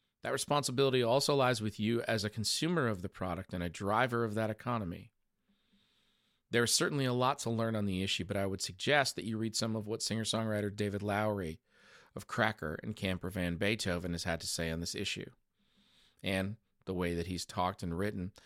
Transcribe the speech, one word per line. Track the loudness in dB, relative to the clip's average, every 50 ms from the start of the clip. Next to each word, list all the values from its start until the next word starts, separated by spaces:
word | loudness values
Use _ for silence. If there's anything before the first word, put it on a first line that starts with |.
| _ _ _ _
That | -6 -4
responsibility | -4 -4 0 0 0 2 2 2 2 4 4 6 6 4
also | 4 4 4 4 4 4 4
lies | 4 4 4 4 2
with | 0 -2 -2 0
you | 0 2 2 2
as | 2 0 0 0 0
a | -2
consumer | -2 -2 -2 0 0 0 0 2 2 2 2
of | 2 0 -2
the | -4 -8
product | -6 -4 -4 -2 -2 -4 -6 -6
and | -4 -4 -4
a | -4
driver | -4 -2 0 2 4 4 4 4 2 0
of | 0 0 0
that | 0 0 0
economy. | -2 -4 -4 -4 -2 -2 -2 -4 -6 -8 -12 -18 _ _ _ _ _ _ _ _ _ _ _ _ _ _ _ _ _ _ _ _ _ _ _ _ _ _ _ _
There | 2 2
is | 4 4 4
certainly | 2 2 2 2 2 2
a | 2
lot | 2 4 4 2 2 0
to | -2 -2
learn | 0 0 0 0 0
on | 0 0
the | 0 0 0 0
issue, | 0 0 -2 -2
but | -2 -2
I | 0 0
would | 0 -2 -4
suggest | -4 -8 -6 -4 0 2 4 4 4 2 -2
that | -4 -4
you | -4 -2 -2
read | -2 -2 -2
some | -2 -2 0 -2
of | -2 -2 -4
what | -4 -4
singer-songwriter | -2 -2 -2 0 0 0 0 0 0 0 0 0 0 -2 -2
David | -2 -2 -2 -2 -2
Lowery | 0 0 2 2 2 2 0 0 -2 -4 -6 -10 _ _ _ _ -20 -20 -20 -20 -20 -14 _
of | -14 -10 -4
Cracker | 0 2 2 2 2 0 -4 -4 -4 -4
and | -6 -8 -6
Camper | -4 -2 -2 -2 -2 -4 -4
Van | -2 0 0 0 0
Beethoven | 0 2 0 0 0 0 -2 -2 -2 -2 -4
has | -4 -4 -2
had | -2 -2 -2
to | -2
say | -4 -4 -2 -2 -2
on | -2 -2
this | -4 -4 -4
issue, | -4 -4 -4 -4 -6 -8 -12 -14 _ _ _ _ _ _ _ _ _ _ _ _ _ _ _ _ _
and | -4 0 0 0 0 -2 -4 -8 _ _ _ _ _
the | -4 -2
way | 0 2 2 2
that | 0 -2 -2
he's | -4 -4 -6
talked | -4 -2 0 0 0 0 -2 -4
and | -4 -2
written | -2 -2 -2 -2 -4 -6 -6 -8 -14 -20